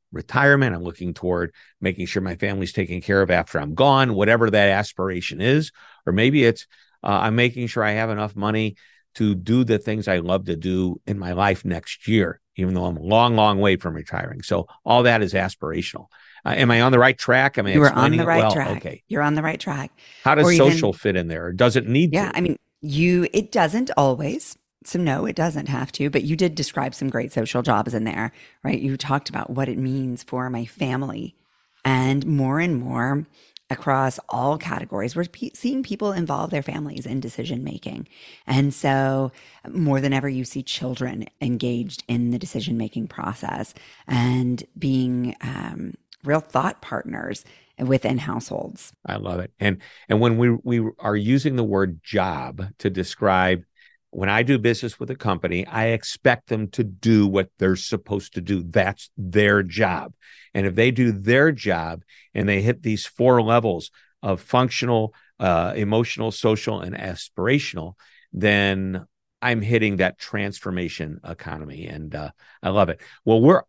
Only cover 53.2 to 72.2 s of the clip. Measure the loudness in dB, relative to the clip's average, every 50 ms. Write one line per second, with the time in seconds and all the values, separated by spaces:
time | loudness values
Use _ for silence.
53.2 | 0 2 4 4 4 4 2 0 -2 _ _ _ _ _ _ _ _ _ -8 -4
54.2 | -2 0 2 2 2 2 2 2 4 2 0 0 -4 -8 -8 _ -10 -10 -10 -4
55.2 | -2 -2 -2 0 -2 -2 -2 -2 -4 -4 -2 -2 0 0 0 -2 -4 -8 -12 2
56.2 | _ 2 2 2 _ _ -4 -4 -4 -4 -2 -4 -4 -4 -4 -2 2 6 6 6
57.2 | 6 6 4 2 0 0 _ _ 0 0 0 0 -2 -4 -6 -6 -4 -4 -6 -6
58.2 | -6 -6 _ -10 -4 -2 -2 -2 -2 0 0 0 0 0 -2 -8 -14 -20 _ -10
59.2 | -10 0 2 4 4 6 4 4 2 0 0 0 0 0 0 -4 -6 -10 -16 _
60.2 | _ -20 -20 -20 -20 _ _ -2 -2 0 2 4 2 2 4 2 2 2 0 0
61.2 | 2 2 4 6 6 4 2 0 -2 -2 -2 -2 -2 -6 -8 -10 -14 _ _ -20
62.2 | _ _ _ -2 0 2 2 2 2 0 0 0 -2 -4 -4 -4 -6 -12 -4 2
63.2 | 4 6 6 6 4 4 2 2 2 2 -2 -4 -6 -12 _ _ _ _ _ _
64.2 | -4 -4 -4 -4 -4 0 2 2 2 2 -2 -4 -2 0 0 0 0 -2 -8 _
65.2 | _ _ _ _ 0 2 2 2 0 0 -4 -4 -2 0 0 0 0 0 -4 -6
66.2 | -6 -6 -6 -2 0 0 0 0 -2 -6 -6 -6 -8 -10 -10 -10 -10 -10 -10 -12
67.2 | -14 -14 _ -6 -2 0 0 0 -2 -4 -10 -10 -12 -12 -14 _ _ _ _ _
68.2 | _ _ -8 -2 0 2 2 4 2 0 0 -2 -4 -4 -6 -8 -10 _ _ _
69.2 | _ _ _ _ -4 -2 -2 -2 -2 0 0 2 2 0 0 0 -2 -2 -2 _
70.2 | -14 -8 -6 -6 -6 -6 -8 -10 -10 -8 -6 -6 -6 -6 -8 -8 -10 -10 -10 -14
71.2 | -14 -16 -16 -14 -12 -12 -12 -12 -12 -14 -16 -16 -14 -14 -12 -12 -12 -12 -10 -10